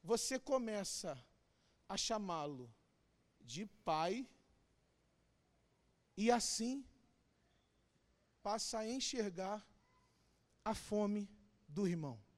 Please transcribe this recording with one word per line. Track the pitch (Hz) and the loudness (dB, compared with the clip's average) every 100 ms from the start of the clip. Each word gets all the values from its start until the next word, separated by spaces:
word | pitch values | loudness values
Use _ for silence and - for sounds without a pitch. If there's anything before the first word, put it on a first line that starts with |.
você | 165 226 - 262 | 2 2 2 -2
começa | - 262 226 208 190 - 180 131 - _ _ _ _ _ - | 2 2 2 -2 -4 -6 -6 -10 -14 _ _ _ _ _ -6
a | 196 | -2
chamá-lo | - 220 196 165 147 135 123 - _ _ _ _ _ _ | 0 0 0 -2 -2 -6 -12 -18 _ _ _ _ _ _
de | 120 135 208 | -12 -10 -10
Pai | - - 156 170 226 254 - _ _ _ _ _ _ _ _ _ _ _ _ _ _ _ _ _ - | -8 -2 2 2 0 -4 -14 _ _ _ _ _ _ _ _ _ _ _ _ _ _ _ _ _ 2
e | 226 | 4
assim | 240 - - 233 277 262 - _ _ _ _ _ _ _ _ _ _ _ _ _ _ | 4 2 -2 -2 -4 -8 -20 _ _ _ _ _ _ _ _ _ _ _ _ _ _
passa | 202 214 - 226 | -2 -2 0 -2
a | 220 | -2
enxergar | 262 - 254 208 180 190 208 - - _ _ _ _ _ _ _ _ | -2 -2 0 -2 -2 -4 -4 -8 -20 _ _ _ _ _ _ _ _
a | 214 | -2
fome | 220 - 208 202 208 202 - - _ - | -2 2 4 4 2 -2 -12 -20 _ -6
do | 151 190 | 2 2
irmão. | 170 147 113 - | 2 -2 -8 -16